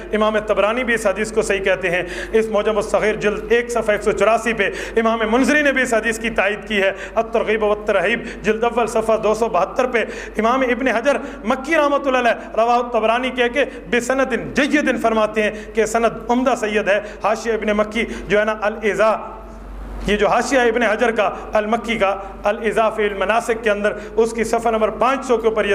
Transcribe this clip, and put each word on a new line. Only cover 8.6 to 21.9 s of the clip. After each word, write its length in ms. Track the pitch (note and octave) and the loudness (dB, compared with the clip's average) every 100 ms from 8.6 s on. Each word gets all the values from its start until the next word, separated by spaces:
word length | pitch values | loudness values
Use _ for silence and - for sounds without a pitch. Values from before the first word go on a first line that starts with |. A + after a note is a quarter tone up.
اول 220 | A#3 A#3 A3+ | 0 0 0
صفحہ 300 | A3+ A3 A3 | 0 2 2
دو 180 | G3+ | 2
سو 140 | G#3+ A3+ | 0 0
بہتر 380 | F3 F#3+ - B3+ | 0 0 0 0
پہ 180 | A#3 - - - - | 0 -2 -8 -8 -2
امام 240 | A3+ C4 | 0 2
ابن 280 | B3+ A#3+ B3 | 0 0 0
حجر 280 | A3 C#4 B3 C4 - | 0 2 0 -2 -8
مکی 300 | G#3 A3+ C#4 | -4 -2 0
رحمۃ 320 | D#4+ C#4+ C#4 C#4 | 2 4 2 2
اللہ 120 | B3+ | 2
علیہ 380 | A#3+ G3+ - G#3+ | 2 0 -2 0
رواہ 220 | A#3 A#3+ | 2 2
الطبرانی 520 | A#3+ A#3 A3 A#3+ B3+ | 2 0 2 2 0
کہہ 180 | B3+ A#3+ | 0 0
کے 120 | C#4+ B3+ - - | 0 -2 -4 -2
بسند 640 | A#3+ A#3+ C4+ C4 A3 D3+ | -2 0 0 0 -2 -2
جید 480 | B2+ D4 D4 C4+ B3 | -2 2 2 2 0
فرماتے 400 | A3+ A3 G#3+ A3 | 2 2 0 0
ہیں 80 | G#3 G#3 - | -2 -4 -6
کہ 120 | A3+ G#3+ | -2 0
سند 440 | A3+ A3+ - - | 2 0 -2 -2
عمدہ 240 | B3 C4 A#3+ | 0 2 0
سید 320 | G#3+ G#3 F3+ | 0 0 2
ہے۔ 120 | G3+ - - | 0 -2 -4
حاشیہ 300 | F#3+ A3 A#3 | -2 -2 -2
ابن 160 | A3 G#3+ | -2 0
مکی 360 | G#3 G#3 A3+ G#3+ - - | 0 0 -2 -4 -6 0
جو 120 | G3+ | 2
ہے 40 | |
نا 100 | G#3+ G#3+ | 2 0
الازا 560 | G3+ A3 A3 F3+ G#3+ G3 - - - - - - - - - | -2 -2 -2 2 2 2 -4 -14 -16 -16 -14 -12 -12 -6 -2
یہ 100 | G#3 | 2
جو 120 | G3 | 2
حاشیہ 300 | G#3 B3 C4+ | 2 2 2
ہے 100 | A#3+ | 2
ابن 140 | A#3 | 2
حجر 280 | A3 A3 A#3 | 0 2 0
کا 200 | A3+ F#3+ - - | 2 0 -2 -2
المکی 460 | G#3+ G#3 A3+ A3+ | 0 0 -2 -2